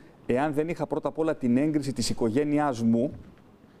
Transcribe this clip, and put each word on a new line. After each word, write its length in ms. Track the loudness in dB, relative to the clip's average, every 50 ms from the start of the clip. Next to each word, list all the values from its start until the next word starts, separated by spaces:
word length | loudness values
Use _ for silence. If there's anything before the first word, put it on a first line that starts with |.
| -20 -20 -20 -8 -4
εάν 260 | -2 0 0 0 0
δεν 160 | 0 -2 -2 -2
είχα 180 | -4 -4 -4
πρώτα 220 | -4 -2 -2 -2 -4
απ' 100 | -2 -2
όλα 160 | -2 -2 -2
την 200 | 0 0 2 2
έγκριση 360 | 4 2 2 0 0 -2 -2
της 180 | -4 -2 -2 -2
οικογένειάς 720 | -2 0 0 0 2 2 2 2 2 2 0 0 0 0
μου, 300 | 2 2 4 4 2 -2 -4 -10 -16 -20 -20 -20 -20 -20 -20 -20 -20 -20 -20 -20